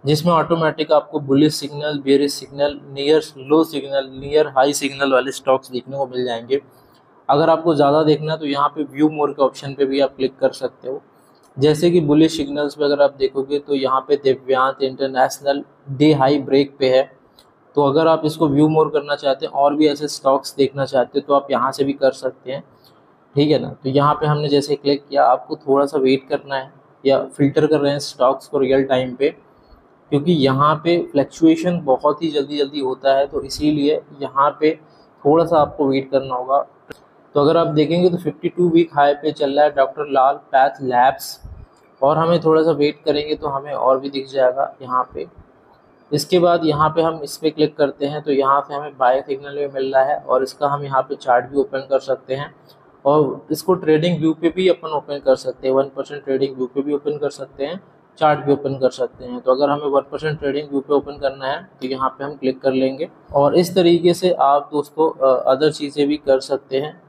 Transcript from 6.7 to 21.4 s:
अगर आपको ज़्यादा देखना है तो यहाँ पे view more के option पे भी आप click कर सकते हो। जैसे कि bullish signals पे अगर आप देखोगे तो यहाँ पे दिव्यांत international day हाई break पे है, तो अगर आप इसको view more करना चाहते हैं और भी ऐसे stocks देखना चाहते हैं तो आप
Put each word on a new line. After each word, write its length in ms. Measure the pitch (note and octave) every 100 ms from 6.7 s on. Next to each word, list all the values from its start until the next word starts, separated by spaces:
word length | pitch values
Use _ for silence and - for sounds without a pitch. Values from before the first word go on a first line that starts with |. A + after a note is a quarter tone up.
| _ _ _ _ _ -
अगर 220 | C#3+ D#3+
आपको 240 | D#3+ E3+
ज़्यादा 280 | D3 C#3+ D3+
देखना 280 | D#3 D3 D3+
है 60 | D#3
तो 80 | D3+
यहाँ 220 | C#3 D3
पे 140 | D#3+
view 240 | C#3 C3+ D3+
more 200 | D3+ C#3+
के 120 | -
option 320 | E3+ - C#3
पे 100 | C3+
भी 160 | C3+ C#3
आप 160 | C3+ -
click 200 | C3 -
कर 120 | C3+
सकते 360 | - B2+ _ B2+
हो। 120 | C#3 _ _ _ _ _ -
जैसे 340 | C#3+ C#3+ F3
कि 100 | F3
bullish 340 | D3 D3 D#3+ D#3
signals 380 | C#3 C#3+ D3
पे 100 | D3
अगर 180 | D3 C#3+
आप 120 | C#3 C3+
देखोगे 400 | C3 C3+ C3+ C#3+
तो 140 | C#3+
यहाँ 260 | C#3 C3 C3
पे 160 | C3 C#3
दिव्यांत 640 | C3+ B2+ B2+ C3 C3 C3+
international 800 | C3+ C3 C3+ C3 C3+ - C#3+ C#3 - _ -
day 220 | C3 D3+
हाई 240 | C#3+ C3 D3
break 360 | C3 C3+ C#3 -
पे 120 | C3
है, 120 | B2+ C#3 _ _ _ _ _ _ -
तो 60 |
अगर 240 | C#3+ C#3+ D#3+
आप 140 | D#3+
इसको 240 | D3+ D#3 D#3+
view 200 | C#3 D#3
more 200 | D#3 D#3
करना 260 | D3 C#3+ C#3+
चाहते 300 | C#3 C3 D#3+
हैं 60 |
और 200 | C#3 C#3+ D3
भी 120 | D#3
ऐसे 200 | C#3+ D3
stocks 440 | - C#3 C#3 - -
देखना 280 | C3+ C#3 C3+
चाहते 320 | C3 B2 C#3+
हैं 80 | C#3
तो 80 |
आप 160 | C#3